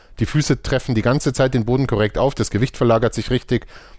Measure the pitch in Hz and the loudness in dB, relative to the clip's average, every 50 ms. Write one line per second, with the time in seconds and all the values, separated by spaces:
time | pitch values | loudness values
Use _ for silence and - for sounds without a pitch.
0 | - - - - 117 - - 151 139 - 135 - - - 143 127 - - 120 110 | -20 -12 -6 -4 -4 0 0 0 0 0 0 -2 -2 -2 -2 -2 -2 -2 -2 0
1 | - 120 135 156 - - 127 - 135 123 127 120 107 117 123 131 135 - 120 104 | 2 2 2 2 0 -2 0 0 0 2 2 0 0 0 0 0 0 0 0 0
2 | 107 101 - - 123 139 - - 107 - - 101 127 - - - 131 117 113 113 | 0 0 0 0 0 0 0 -2 -4 -2 0 0 -2 -2 0 0 2 4 4 4
3 | 117 110 - 113 101 - 127 120 - - 127 113 - - - - - - - | 2 0 -2 -2 -4 -2 -2 -2 -2 0 -2 -2 -2 -6 -20 -20 -20 -20 -16